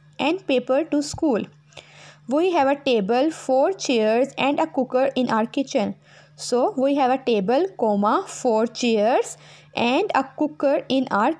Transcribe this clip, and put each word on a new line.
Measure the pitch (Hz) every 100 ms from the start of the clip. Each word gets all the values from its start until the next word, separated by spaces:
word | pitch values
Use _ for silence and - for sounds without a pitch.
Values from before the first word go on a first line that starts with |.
| - -
and | 277 370 -
paper | 247 247 269 320 294
to |
school. | 285 - 311 214 - - _ - - - - - -
We | 285 359 339
have | 269
a | 285 285
table, | 226 190 240 311
four | - - 262 320
chairs | 381 - 240 214 233 262 -
and | 262 294
a | 311 -
cooker | 254 254 269 254
in | 240
our | 220 226 285
kitchen। | 269 254 202 - _ - - - -
So, | 247 339 330
we | 269 285
have | 254
a | 262 254
table, | 214 190 269 381 -
comma, | 220 202 202 311 381 -
four | 254 220 233
chairs | - 240 220 214 330 - - - - - -
and | 233 285 415 -
a | 269 -
cooker | 294 - 285 302 -
in | 262 254
our | 202 240